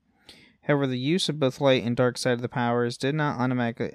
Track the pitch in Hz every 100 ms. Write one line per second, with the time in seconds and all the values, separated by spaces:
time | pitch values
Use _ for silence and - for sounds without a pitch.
0 | _ _ - - - _ - 147 135 127
1 | 135 185 - 151 135 - 143 131 113 120
2 | 123 117 131 120 123 131 120 120 120 123
3 | 135 156 147 - 123 127 117 117 120